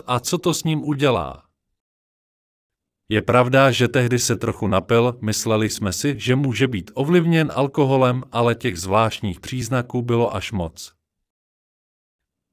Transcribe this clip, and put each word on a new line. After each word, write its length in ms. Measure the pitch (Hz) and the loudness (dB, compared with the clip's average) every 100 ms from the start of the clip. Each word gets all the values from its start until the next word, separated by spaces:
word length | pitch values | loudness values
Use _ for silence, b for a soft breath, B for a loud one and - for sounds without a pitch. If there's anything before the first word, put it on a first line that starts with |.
| - | -4
a 120 | 123 | -4
co 180 | - 175 | -2 -2
to 160 | 175 | -2
s 100 | 156 | -2
ním 200 | 160 156 | -2 -4
udělá. 600 | 135 139 139 107 69 64 _ _ _ _ _ _ _ _ _ _ _ _ _ _ _ _ - | -4 0 0 0 -4 -10 _ _ _ _ _ _ _ _ _ _ _ _ _ _ _ _ -4
Je 120 | 107 | -2
pravda, 500 | - 123 127 135 139 | 2 4 4 4 4
že 160 | 113 120 | 4 2
tehdy 320 | 127 123 120 | 2 0 0
se 160 | - 110 | 0 -2
trochu 320 | 110 - 104 | -2 -4 0
napil, 500 | 95 90 117 123 123 | 0 2 2 2 0
mysleli 480 | 107 104 113 110 107 | -4 -4 0 0 0
jsme 240 | - 101 | -2 -6
si, 220 | - 143 127 | -4 -4 -4
že 180 | 120 127 | -2 0
může 320 | 139 107 131 | 0 0 -2
být 240 | 110 - | -2 -8
ovlivněn 580 | - 139 180 165 165 156 110 | -6 2 2 4 2 2 0
alkoholem, 680 | 135 147 135 135 127 127 - | -2 0 2 4 2 0 -4
ale 240 | 117 120 117 | 0 0 0
těch 240 | 123 85 | -2 -4
zvláštních 600 | 92 104 113 - 107 85 | 0 2 2 -2 -6 -8
příznaků 640 | - 127 113 131 123 127 | -8 -8 -4 -4 -2 -6
bylo 340 | 123 117 117 110 | -2 0 0 -2
až 160 | - | -6
moc. 420 | 101 82 - - _ _ _ _ _ _ _ _ _ _ _ _ _ _ _ _ | -6 -6 -8 -20 _ _ _ _ _ _ _ _ _ _ _ _ _ _ _ _